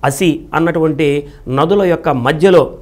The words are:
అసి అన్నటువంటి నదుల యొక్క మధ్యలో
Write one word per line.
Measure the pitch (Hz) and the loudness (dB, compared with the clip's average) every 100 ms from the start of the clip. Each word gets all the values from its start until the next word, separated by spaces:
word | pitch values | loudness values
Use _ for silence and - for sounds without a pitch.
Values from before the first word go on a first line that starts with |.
| 139 | -4
అసి | 139 185 151 - 151 | 0 0 -2 -4 -2
అన్నటువంటి | 165 170 160 143 151 143 143 - - 131 | -2 0 -2 0 0 0 -4 -16 -6 -2
నదుల | 165 202 190 | 0 2 0
యొక్క | 165 - 135 120 | 0 -2 -2 -2
మధ్యలో | 160 185 180 131 - | 2 4 4 2 -6